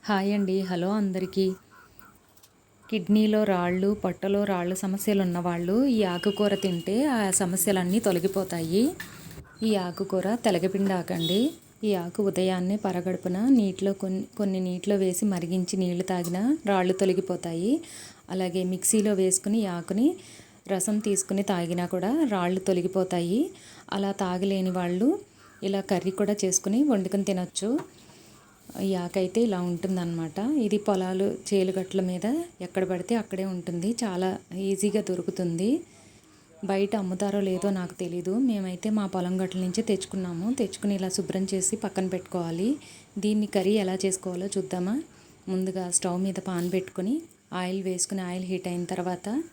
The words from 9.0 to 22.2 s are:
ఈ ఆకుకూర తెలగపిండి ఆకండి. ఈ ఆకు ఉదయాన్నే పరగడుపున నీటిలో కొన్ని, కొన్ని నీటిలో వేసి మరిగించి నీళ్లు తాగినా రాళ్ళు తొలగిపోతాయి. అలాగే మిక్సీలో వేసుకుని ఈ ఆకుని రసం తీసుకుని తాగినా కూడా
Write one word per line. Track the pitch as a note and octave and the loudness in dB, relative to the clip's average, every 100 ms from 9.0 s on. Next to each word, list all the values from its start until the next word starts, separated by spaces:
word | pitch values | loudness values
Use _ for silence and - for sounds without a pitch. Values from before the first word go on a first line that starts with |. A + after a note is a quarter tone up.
| - - - - - - A3 | -14 -16 -18 -18 -20 -4 0
ఈ | G#3 F3+ | 0 0
ఆకుకూర | F3 G3 F#3+ F#3 A#3 A#3 | -4 -2 0 0 2 2
తెలగపిండి | F3+ F3+ G3 G3 F#3 | 4 2 2 2 0
ఆకండి. | E3 F3 E3 F#3+ C4+ - - - G#3+ | 0 -2 0 2 2 -2 -20 -6 0
ఈ | F#3+ | 0
ఆకు | F3 - G3 | -2 0 0
ఉదయాన్నే | D#3 F#3 F#3 F3+ G#3 G3+ | 2 2 2 0 0 0
పరగడుపున | F3+ F3+ F3+ F#3 F3+ A#3+ C4 | -2 -2 -2 -2 0 6 6
నీటిలో | G3+ F#3 G3 G3 | 4 0 -2 -2
కొన్ని, | F#3+ F#3+ - - | -2 -4 -6 -2
కొన్ని | G3+ F#3+ F#3 | -2 0 -2
నీటిలో | F3+ G3+ G3+ | -2 0 2
వేసి | F#3+ F3+ G#3 | 2 2 0
మరిగించి | F#3 E3+ F#3 F3+ F#3+ | 0 0 -2 0 0
నీళ్లు | F3+ F3 F#3 | 0 0 -2
తాగినా | F#3 F3 F3+ A3+ D#4 - | -2 0 0 2 0 2
రాళ్ళు | F#3+ F3+ F#3 | 2 4 2
తొలగిపోతాయి. | F#3+ F3+ F#3+ F3 F3 E3 F#3+ D#4 - - - - - | 2 2 0 -4 -4 -2 0 0 -2 -18 -18 -20 -8
అలాగే | F#3 F#3 F3+ F#3 | -4 -2 -2 -2
మిక్సీలో | F#3 - A3 G#3 G3 | 0 2 2 4 4
వేసుకుని | F#3 F#3 G3+ A3 | 2 2 0 0
ఈ | G3+ F3 | 0 -4
ఆకుని | E3+ G3 C#4 - - - - - - | -2 2 2 0 -12 -20 -20 -20 -4
రసం | G3 G3+ G#3 G#3 | -2 0 0 0
తీసుకుని | G3 - G3 G3+ | -2 0 -2 0
తాగినా | F#3 E3+ F3 F3 F#3 | 0 0 -2 0 0
కూడా | F#3 D4 | 0 2